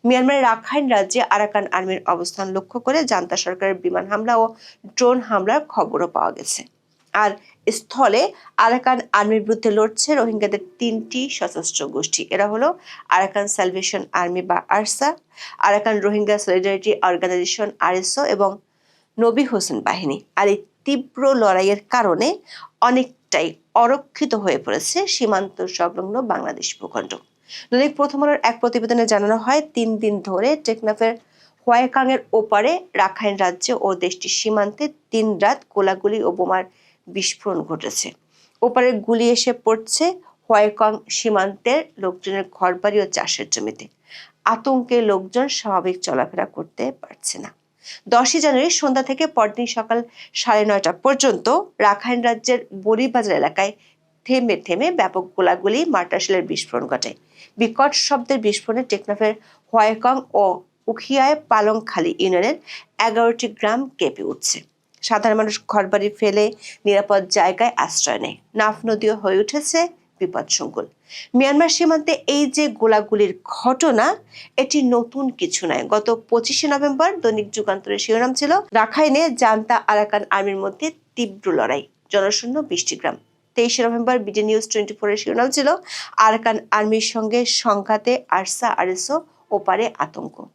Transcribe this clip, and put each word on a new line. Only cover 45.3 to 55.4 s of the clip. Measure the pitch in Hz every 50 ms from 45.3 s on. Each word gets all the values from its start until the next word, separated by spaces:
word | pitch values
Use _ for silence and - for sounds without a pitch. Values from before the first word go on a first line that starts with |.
| - 240 262 277
স্বাভাবিক | - - - 220 196 185 175 185 180 180
চলাফেরা | - - 143 131 120 - - 160 202
করতে | - _ - 165 - _ - 233 262 269 _
পারছে | - - - _ - - - -
না। | - - _ _ _ _ _ _ _ - - - _ -
দশই | 240 233 254 254 - 330
জানুয়ারি | 294 302 269 254 277 349
সন্ধ্যা | 339 - - 285 262 269 262
থেকে | 269 269 262 320
পরদিন | 311 311 - 214 214 208 - 240
সকাল | 226 - 233 214 226 233 233 233 233 _ - - - _
সাড়ে | - - 247 220 214 214
নয়টা | 208 208 196 196 165 175
পর্যন্ত | 165 _ 262 277 277 285 269 208 175 - 214 262 349 392 - _ _
রাখাইন | 208 208 202 202 - 240 247 240 233
রাজ্যের | 240 233 226 226 - 254 - - - - 196 185
বড়িবাজার | 208 220 220 254 262 240 247 220 208 175
এলাকায় | 147 143 165 165 - 196 202 208 _ _ _ _ _ _ _ _ _ _
থেমে | - 254 262 247 233 196
থেমে | - - - 170 180 262 339
ব্যাপক | 359 339 202 185 - 190 185 185 _
গোলাগুলি, | -